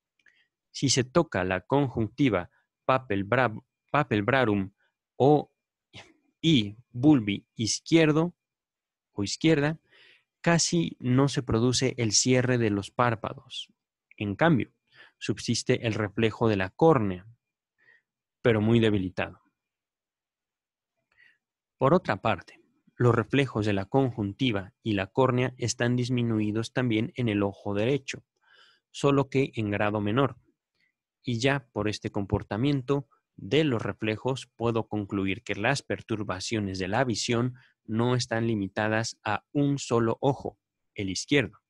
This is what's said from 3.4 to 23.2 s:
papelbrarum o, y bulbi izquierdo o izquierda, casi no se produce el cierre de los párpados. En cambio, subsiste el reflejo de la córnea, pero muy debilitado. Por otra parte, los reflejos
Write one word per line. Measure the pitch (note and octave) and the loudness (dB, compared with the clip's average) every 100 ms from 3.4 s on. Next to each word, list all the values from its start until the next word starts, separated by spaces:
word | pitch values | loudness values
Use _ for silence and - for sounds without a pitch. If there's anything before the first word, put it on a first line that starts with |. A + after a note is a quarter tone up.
| B2 A2+ - _ _ | 0 -4 -14 _ _
papelbrarum | C#3+ D3 G#2+ G#2 C3 A#2+ G2+ F#2+ - _ _ _ _ | -2 0 0 2 2 2 2 -2 -10 _ _ _ _
o, | C3 D3 - _ _ _ _ - - _ _ _ | 4 4 0 _ _ _ _ -20 -20 _ _ _
y | E3 C#3+ G#2 G#2+ _ | 2 2 2 -8 _
bulbi | B2 D3 C#3+ G#2 G2+ - | 0 4 4 2 -4 -8
izquierdo | - G#2+ - - E3 D#3 D3+ E3+ - _ _ _ _ _ _ _ | -6 -4 -4 0 4 4 2 -2 -6 _ _ _ _ _ _ _
o | - | -8
izquierda, | G2+ - D#3+ D#3 D3 D#3+ _ _ - _ _ _ | -6 0 2 2 2 -4 _ _ -20 _ _ _
casi | - E3+ - E3+ D#3+ - | 0 2 2 0 -2 -4
no | B2 B2 C#3 | 0 4 4
se | - | 0
produce | B2 A2+ B2 A#2+ C3 - | -2 0 2 2 -2 -2
el | A2+ | 0
cierre | G2 B2 B2+ B2 B2 | 0 2 2 2 0
de | A2 | 0
los | G2+ F#2+ | -2 -4
párpados. | - A#2+ A2+ - C3 - - - _ _ _ _ _ | 0 0 0 -6 -12 -14 -14 -14 _ _ _ _ _
En | G#2 | -6
cambio, | F#2+ D#3+ C3 G2+ _ _ _ - _ | 0 2 2 0 _ _ _ -20 _
subsiste | - G#2+ - A#2 - B2+ A2+ | -8 -6 -4 -4 0 -2 0
el | |
reflejo | G#2 G#2 - A2+ - A2+ | -4 -4 0 -2 2 0
de | G2+ | 2
la | F#2 | -2
córnea, | - D#3+ C#3+ G2+ F2+ G#2+ - _ _ _ _ _ _ _ _ _ _ | 2 4 4 0 -4 -12 -20 _ _ _ _ _ _ _ _ _ _
pero | B2 A2 | 2 2
muy | A2 A#2 | 4 4
debilitado. | A2 G#2 F#2 - E2 - _ _ _ _ _ _ _ _ _ _ _ _ _ _ _ _ _ _ _ _ _ _ _ _ | 4 0 -2 -4 -6 -8 _ _ _ _ _ _ _ _ _ _ _ _ _ _ _ _ _ _ _ _ _ _ _ _
Por | C3 | 2
otra | F3+ - G#2 | 2 2 -2
parte, | A2+ F2+ - - _ _ _ - | -2 -2 -6 -20 _ _ _ 0
los | B2 | 2
reflejos | A2+ | 4